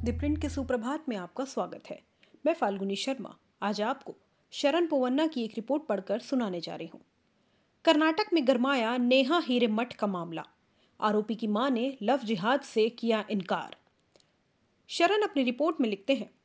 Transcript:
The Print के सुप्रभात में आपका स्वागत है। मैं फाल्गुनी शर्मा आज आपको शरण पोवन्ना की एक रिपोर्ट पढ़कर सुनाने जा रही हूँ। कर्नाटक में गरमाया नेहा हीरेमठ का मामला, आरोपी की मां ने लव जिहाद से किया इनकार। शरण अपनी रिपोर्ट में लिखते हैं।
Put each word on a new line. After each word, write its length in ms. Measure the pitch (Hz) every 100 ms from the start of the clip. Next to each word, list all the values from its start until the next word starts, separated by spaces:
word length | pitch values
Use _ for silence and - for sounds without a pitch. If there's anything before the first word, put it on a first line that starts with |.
| 233
The 120 | 233
Print 240 | 294 302
के 60 | 294
सुप्रभात 600 | 277 254 247 226 302 311
में 80 | 214
आपका 280 | 175 -
स्वागत 380 | 262 - 180 - -
है। 120 | - _ _ _ _ 302
मैं 80 |
फाल्गुनी 420 | 330 226 196 196 196
शर्मा 400 | - 262 202 - _ _
आज 180 | 202 208
आपको 360 | 214 269 - - _ _ _
शरण 360 | - 285 330 339
पोवन्ना 400 | 294 254 262 320
की 180 | 254
एक 60 | 220 -
रिपोर्ट 260 | 214 294
पढ़कर 360 | - 202 190 208
सुनाने 420 | - 262 220 180
जा 160 | 165 165
रही 100 | 165
हूँ। 140 | - _ _ _ _ _ _ _ _
कर्नाटक 420 | - 302 311 320 415
में 140 | 330 247
गरमाया 500 | 247 254 277 220 247
नेहा 420 | 240 262 254 339
हीरेमठ 560 | 277 240 240 214 240
का 120 | - 208
मामला, 380 | 185 165 160 - _ _ _ _ _
आरोपी 340 | 214 208 214
की 120 | 220 214
मां 240 | 208 269
ने 260 | 233 254 269
लव 160 | 208 269
जिहाद 420 | 220 214 208 277
से 280 | - 233 226
किया 360 | 233 233 220 214
इनकार। 460 | 214 175 180 - - _ _ _ _ _ _ _ _ _ _ _
शरण 340 | - 339 415
अपनी 200 | 415 339
रिपोर्ट 340 | 247 247 311 330
में 80 | 240
लिखते 260 | 196 -
हैं। 160 | 269 202 _